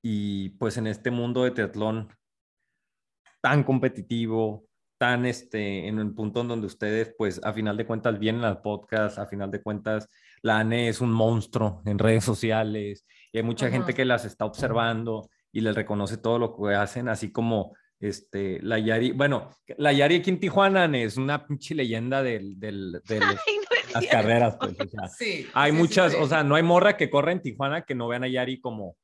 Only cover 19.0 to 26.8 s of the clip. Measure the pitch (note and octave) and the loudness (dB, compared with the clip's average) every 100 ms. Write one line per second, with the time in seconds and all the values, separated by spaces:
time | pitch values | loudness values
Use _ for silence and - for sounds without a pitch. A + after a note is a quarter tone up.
19 | B2 C3 C#3+ B2+ - - _ - D3 C#3+ | 0 2 0 0 -6 -20 _ -2 2 6
20 | C#3+ F3 F3 F3+ F#3 G3 G3 G3 E3+ C#3 | 6 4 2 0 2 4 4 6 4 2
21 | A2+ G#2+ C3+ D3 - C#3+ - D#3+ B2+ A2 | 0 -2 -2 -2 -4 -8 -6 -4 -2 -2
22 | A#2+ C3+ C3 A2+ G2 F#2+ G#2+ G2+ F#2+ F2 | -2 -2 0 -2 -6 -10 -10 -8 -8 -10
23 | - A2 - - - G#4 G4+ A#4+ - - | -4 0 0 0 -2 -4 0 -2 0 -4
24 | - A2+ G#2+ A#2 A#2+ - - F2 F#2+ G#2 | 2 4 6 6 4 2 -6 -4 -8 -6
25 | F#3 - A3+ E3+ A#2+ B2+ D3 D#3 E3+ F#3+ | -12 -6 -6 -4 -2 2 4 6 4 6
26 | F3 D#3+ C#3+ D#3 C#3+ D3+ E3 F3 | 4 4 2 2 4 4 6 6